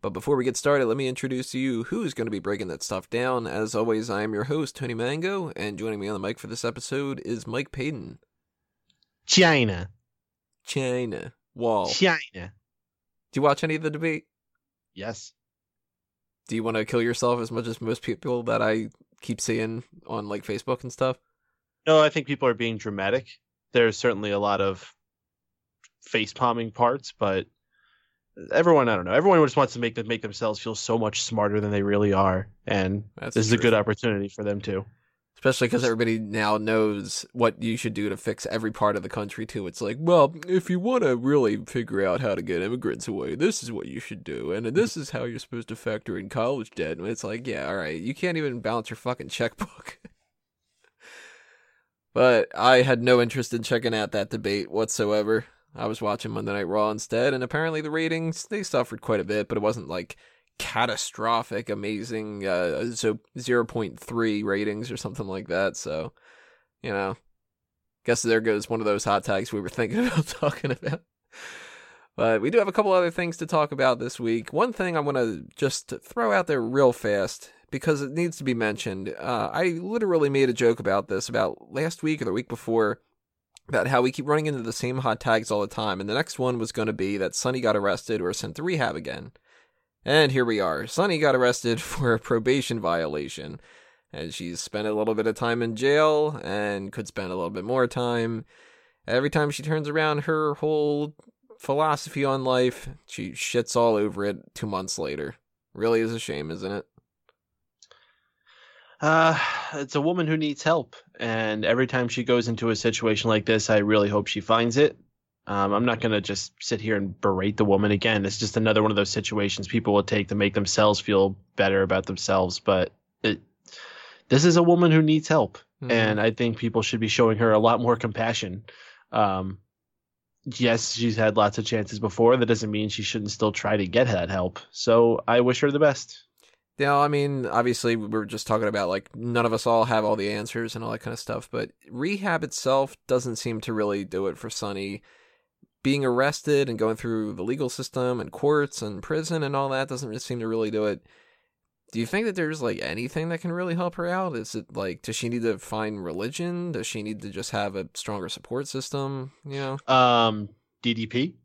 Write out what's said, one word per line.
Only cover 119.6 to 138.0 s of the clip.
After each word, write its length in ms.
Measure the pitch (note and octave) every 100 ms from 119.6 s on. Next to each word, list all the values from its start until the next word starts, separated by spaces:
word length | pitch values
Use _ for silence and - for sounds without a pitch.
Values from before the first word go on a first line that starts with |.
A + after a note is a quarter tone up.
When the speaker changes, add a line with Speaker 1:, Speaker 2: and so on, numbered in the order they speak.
| G2
Speaker 2:
people 240 | A#2 G#2+
will 100 | G2+
take 260 | G2 G#2+ G2
to 60 |
make 200 | G#2 G2+
themselves 460 | G2 G2 - G#2 G#2
feel 360 | - G2+ G2 F#2+ _
better 280 | - G2 G2
about 240 | F#2+ F#2+ -
themselves, 540 | F#2+ - F#2+ F#2 F2+
but 320 | - F#2+ F2 _ _ _
it, 200 | A2 G2+ _ _ - - - - - - _
this 160 | C3 E3+
is 100 | E3+
a 60 |
woman 280 | E3+ F3 E3+
who 120 | D#3
needs 260 | D#3 D#3 D3+
help, 300 | D#3 G#2+ - _ _
Speaker 1:
Mm-hmm. 80 | C3
Speaker 2:
and 280 | A#2 A2 G#2+
I 120 | A2+
think 260 | A2 A#2+ A2
people 240 | A#2 A2+
should 200 | G#2 A#2
be 80 | A2
showing 280 | - A#2 A2
her 140 | A#2
a 60 | G#2+
lot 240 | A2+ A#2
more 120 | A#2+ A#2
compassion. 680 | A#2 G#2 A#2 A2+ G2 F#2 - - - - _
Um, 460 | A2 G#2 F#2+ F#2+ F#2+ _ _ _ _ _ _ _ _ -
yes, 480 | A#2+ B2 A2+ -
she's 220 | A2+ A#2 G#2+
had 200 | A2 G#2
lots 220 | G#2 G#2
of 80 | G#2+
chances 340 | A2+ G2 G#2
before. 380 | G#2+ F#2 A#2 B2+
That 80 | A#2
doesn't 240 | A2 A2
mean 180 | G#2+ G#2+
she 140 | G#2
shouldn't 280 | G#2 A2+ G#2
still 220 | - G#2+
try 240 | G2+ G2+ G#2
to 100 | F#2+
get 200 | A2+ B2
that 240 | G2 F2
help. 300 | F#2+ F2+ - -
So 500 | - - A#2 A#2 A2+ -
I 140 | A#2+
wish 180 | B2 B2+
her 100 | C#3+
the 80 | C#3+
best. 460 | D3+ C3+ - - _ _ _ _ _ -
Speaker 1:
Yeah, 180 | C#3+ C#3+
I 120 | D3
mean, 360 | D3 C#3+ C#3
obviously, 520 | B2 A#2 A#2+ A#2 A#2+
we 100 | A#2